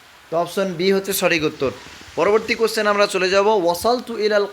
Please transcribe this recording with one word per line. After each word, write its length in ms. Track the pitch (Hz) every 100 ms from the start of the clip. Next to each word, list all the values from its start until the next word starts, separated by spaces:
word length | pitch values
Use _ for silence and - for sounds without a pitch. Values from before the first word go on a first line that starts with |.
| - - -
তো 60 | 160
অপশন 360 | 165 202 190
বি 200 | 165 190
হচ্ছে 200 | 190 196
সঠিক 320 | 190 175 165
উত্তর। 260 | 147 - 131 - - - -
পরবর্তী 400 | - 180 214 220
কোশ্চেন 320 | 226 220 226 208
আমরা 200 | 202 202
চলে 240 | 185 185
যাব। 160 | 196 202
ওয়াসালতু 720 | 214 170 170 220 247 220 220
ইলাল 280 | 208 208 202